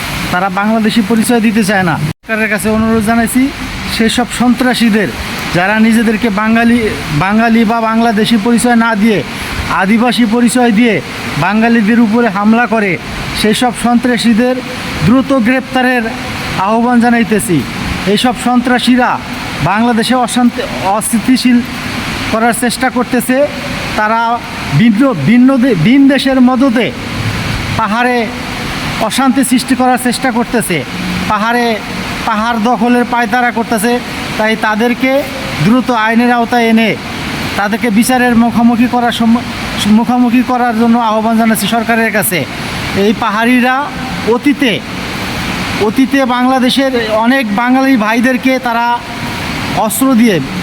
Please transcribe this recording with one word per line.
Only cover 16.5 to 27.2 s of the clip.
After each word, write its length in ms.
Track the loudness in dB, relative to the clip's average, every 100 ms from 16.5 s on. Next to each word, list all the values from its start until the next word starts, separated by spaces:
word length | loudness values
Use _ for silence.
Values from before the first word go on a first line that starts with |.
| -4
আহ্বান 420 | 0 0 2 2
জানাইতেছি। 600 | 4 2 2 0 0 0 -2 -6 -6 -4 -2
এইসব 280 | 0 0 -2
সন্ত্রাসীরা 760 | 0 0 2 0 2 2 2 -2 -6 -10 -8 -4
বাংলাদেশে 520 | 0 0 2 0 0 0
অশান্তি, 460 | 0 2 2 0 -6 -4 -2
অস্থিতিশীল 760 | -2 0 0 2 2 4 2 0 -6 -8 -6 -6 -6 -4
করার 220 | 0 0 0
চেষ্টা 300 | -2 -2 -2
করতেছে। 580 | -2 -2 -2 0 0 0 -2 -8 -8 -6 -2
তারা 420 | 0 0 0 -2 -6 -10 -2 2
ভিন্ন, 360 | 4 4 2
ভিন্ন 440 | 2 4 6 6 4
দে-, 180 | 2 2
ভিন 240 | 4 6 6
দেশের 340 | 4 2 4
মদতে 500 | 4 4 2 2 -2 -4 -8 -6